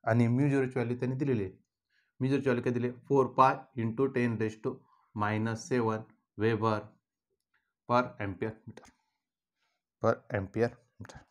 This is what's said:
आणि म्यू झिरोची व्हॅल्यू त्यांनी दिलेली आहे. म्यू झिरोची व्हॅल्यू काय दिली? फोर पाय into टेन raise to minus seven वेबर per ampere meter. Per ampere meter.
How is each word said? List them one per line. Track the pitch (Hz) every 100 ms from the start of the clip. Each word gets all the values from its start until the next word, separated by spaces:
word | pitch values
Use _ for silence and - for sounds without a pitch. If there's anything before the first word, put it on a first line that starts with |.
| -
आणि | 117 117
म्यू | 123 143
झिरोची | 139 131 131
व्हॅल्यू | 117 123
त्यांनी | 123 131
दिलेली | 143 117
आहे. | 95 - _ _ _ _ _ _
म्यू | 127
झिरोची | 139 139
व्हॅल्यू | 120
काय | 120
दिली? | 120 123 - -
फोर | 139 123 -
पाय | 135 147 - 120
into | 113 113 135 127
टेन | 120 107
raise | 110 110 131
to | 123 _ _ _ 110
minus | 104 107 113 110 -
seven | 127 113 110 - _ _ -
वेबर | 107 110 113 107 - _ _ _ _ _ _ _ _ _ -
per | 120 123 - 101
ampere | 92 110 107 -
meter. | - - _ _ _ _ _ _ _ _ _ _ _
Per | 110 117 _ 107
ampere | 98 110 117 - _ _
meter. | - - _